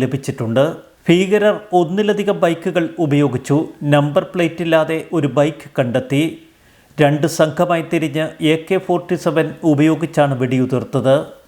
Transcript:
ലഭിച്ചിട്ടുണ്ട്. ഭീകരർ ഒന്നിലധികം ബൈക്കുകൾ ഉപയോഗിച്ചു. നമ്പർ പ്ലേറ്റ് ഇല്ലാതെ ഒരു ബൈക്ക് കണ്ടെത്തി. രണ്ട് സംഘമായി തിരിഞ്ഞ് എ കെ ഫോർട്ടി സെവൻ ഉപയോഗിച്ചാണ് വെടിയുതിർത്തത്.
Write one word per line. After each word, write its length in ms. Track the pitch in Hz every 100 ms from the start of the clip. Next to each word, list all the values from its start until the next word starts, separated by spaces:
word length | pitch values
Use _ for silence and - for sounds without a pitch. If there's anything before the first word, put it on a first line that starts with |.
ലഭിച്ചിട്ടുണ്ട്. 640 | 127 143 - - 113 117 156 160 - _ -
ഭീകരർ 480 | 175 190 208 208 175 - 180
ഒന്നിലധികം 600 | 160 196 208 202 202 170
ബൈക്കുകൾ 420 | 170 165 190 170 160 -
ഉപയോഗിച്ചു. 520 | 151 143 143 120 - 143 - - 147
നമ്പർ 300 | 143 147 143 -
പ്ലേറ്റ് 300 | 180 165 135 165
ഇല്ലാതെ 320 | 160 156 160 - 170
ഒരു 100 | 123 131
ബൈക്ക് 300 | 151 156 - -
കണ്ടെത്തി. 440 | 123 123 131 139 160 - - _ _ _ _ -
രണ്ട് 240 | 143 147 156 -
സംഘമായി 460 | 156 139 175 170 -
തിരിഞ്ഞ് 320 | 165 156 151 156 - 156
എ 20 | 160 160
കെ 100 | 190 185
ഫോർട്ടി 300 | 175 - 175
സെവൻ 240 | 170 156 156 156 165
ഉപയോഗിച്ചാണ് 640 | 143 160 156 165 156 143 127
വെടിയുതിർത്തത്. 760 | 127 131 127 127 113 135 120 143 160 -